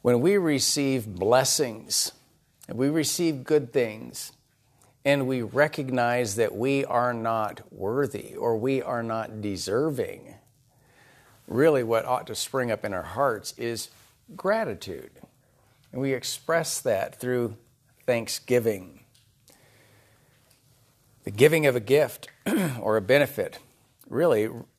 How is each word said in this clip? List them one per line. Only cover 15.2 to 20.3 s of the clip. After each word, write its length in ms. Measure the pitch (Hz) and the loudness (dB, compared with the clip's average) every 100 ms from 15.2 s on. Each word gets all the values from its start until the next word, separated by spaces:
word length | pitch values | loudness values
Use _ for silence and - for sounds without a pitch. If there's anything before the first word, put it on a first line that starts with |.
| - _ _ _ _ _ _ | -20 _ _ _ _ _ _
And 80 | 127 | -6
we 140 | 135 | -4
express 680 | 127 - - - 165 156 - | -2 -4 -8 0 0 0 -4
that 400 | 127 98 - - | -2 0 -2 -6
through 360 | 123 127 117 104 _ _ _ _ - | -2 0 -2 -6 _ _ _ _ -2
thanksgiving. 1000 | 117 110 - - 123 113 101 92 - _ _ _ _ _ _ _ _ _ _ _ _ _ | -2 -2 -8 2 2 4 -2 -8 -20 _ _ _ _ _ _ _ _ _ _ _ _ _